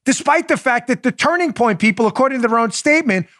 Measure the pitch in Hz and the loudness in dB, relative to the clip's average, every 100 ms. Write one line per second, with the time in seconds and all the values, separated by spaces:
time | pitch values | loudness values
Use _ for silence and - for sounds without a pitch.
0 | - - 269 320 330 269 262 240 240 247 | -4 -2 0 0 0 -2 0 -2 -2 -2
1 | 254 - 285 349 339 220 233 190 214 196 | -2 -2 -2 0 -2 0 0 2 0 2
2 | 220 - 269 262 233 233 226 - 294 311 | 0 2 0 0 0 0 0 -2 0 2
3 | 294 190 165 | 2 -2 -4